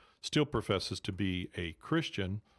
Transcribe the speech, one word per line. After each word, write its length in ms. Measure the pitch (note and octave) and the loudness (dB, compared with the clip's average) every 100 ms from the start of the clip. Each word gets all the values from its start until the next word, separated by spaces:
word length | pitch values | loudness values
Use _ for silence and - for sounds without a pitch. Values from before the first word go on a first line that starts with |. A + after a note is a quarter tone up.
| - _ | -20 _
still 240 | - D3+ C#3+ | 0 2 4
professes 540 | A#2+ - G2 - G2 | 2 2 2 0 -4
to 120 | - | -4
be 380 | F#2+ G2 F2+ F2+ - | 0 2 0 -2 -6
a 140 | F2 | -6
Christian. 680 | E2 - E3 D3+ - F#2 G#2 - | -6 -2 0 0 -2 -4 -4 -8